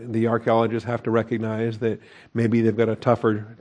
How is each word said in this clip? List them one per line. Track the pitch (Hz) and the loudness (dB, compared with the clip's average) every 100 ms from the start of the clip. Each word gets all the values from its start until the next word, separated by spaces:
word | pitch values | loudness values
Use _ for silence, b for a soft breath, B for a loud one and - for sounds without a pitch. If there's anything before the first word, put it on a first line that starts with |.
the | 120 113 113 | -6 -2 0
archaeologists | 113 117 113 113 117 107 | 0 2 2 2 -2 -4
have | 117 | -6
to | 117 | 0
recognize | 113 113 117 110 110 117 107 | 0 0 -4 -4 -4 -4 -2
that | 113 104 b b b | -4 -4 b b b
maybe | 117 117 117 | -2 2 2
they've | 113 110 | 2 4
got | 113 | 2
a | 107 | 2
tougher, | - 113 113 107 104 - | 2 2 2 0 -6 -6